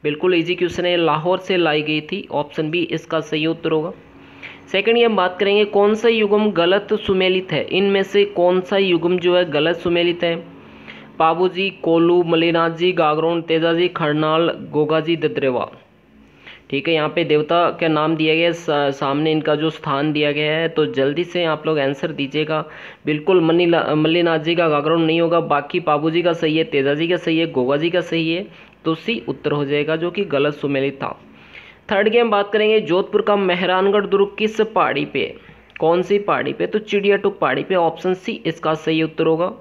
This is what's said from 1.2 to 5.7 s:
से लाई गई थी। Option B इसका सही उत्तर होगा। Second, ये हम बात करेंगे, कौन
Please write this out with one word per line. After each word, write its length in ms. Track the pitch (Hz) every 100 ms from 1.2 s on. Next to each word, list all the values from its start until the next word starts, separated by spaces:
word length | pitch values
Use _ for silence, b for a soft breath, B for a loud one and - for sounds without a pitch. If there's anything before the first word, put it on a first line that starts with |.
| 165 185
से 200 | 185 185
लाई 240 | 165 151
गई 200 | 147 151
थी। 260 | 151 185 -
Option 380 | 143 147 - 156
B 120 | 170
इसका 360 | 160 160 - 160
सही 260 | 156 156 156
उत्तर 260 | 160 165
होगा। 220 | 156 160 196 - - B B B B -
Second, 260 | 190 208 233
ये 80 | 233
हम 100 | 208
बात 220 | 180 180
करेंगे, 260 | 196 202
कौन 300 | 208